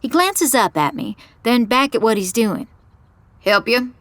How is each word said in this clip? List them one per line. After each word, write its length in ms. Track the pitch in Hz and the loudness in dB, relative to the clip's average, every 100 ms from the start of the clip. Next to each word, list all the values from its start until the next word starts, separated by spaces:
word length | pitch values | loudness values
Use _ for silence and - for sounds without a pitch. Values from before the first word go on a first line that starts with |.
He 80 | 269 | -2
glances 460 | 302 359 392 320 | 0 0 0 0
up 220 | 254 220 - | 2 2 2
at 180 | 151 | -2
me, 220 | 269 - 208 - _ | -2 -10 -10 -16 _
then 240 | - 240 226 | -2 0 2
back 280 | 247 277 | 0 0
at 80 | 240 | 0
what 140 | 220 214 | 0 0
he's 160 | 185 | -2
doing. 340 | 185 220 180 - _ _ _ _ _ _ _ | -2 -2 -2 -8 _ _ _ _ _ _ _
Help 240 | - 202 196 | 0 0 2
you? 240 | 233 247 - | -2 -2 -10